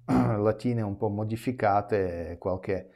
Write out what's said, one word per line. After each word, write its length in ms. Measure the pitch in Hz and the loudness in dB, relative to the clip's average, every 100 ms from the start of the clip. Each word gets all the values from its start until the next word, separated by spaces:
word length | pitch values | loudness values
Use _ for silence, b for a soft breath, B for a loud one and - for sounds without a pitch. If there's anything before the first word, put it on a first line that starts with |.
<clears throat> 20 | - | 0
lattine 760 | 127 123 107 107 107 127 117 | 2 2 4 2 2 0 0
un 140 | 104 101 | -2 -2
po' 120 | 107 | -2
modificate, 1200 | 104 107 113 - 127 107 101 101 107 92 85 82 | -2 -4 -4 -4 0 2 2 2 0 0 -4 -8
e 80 | 85 | -6
qualche 520 | 95 92 - 92 - | -4 -4 -2 -4 -4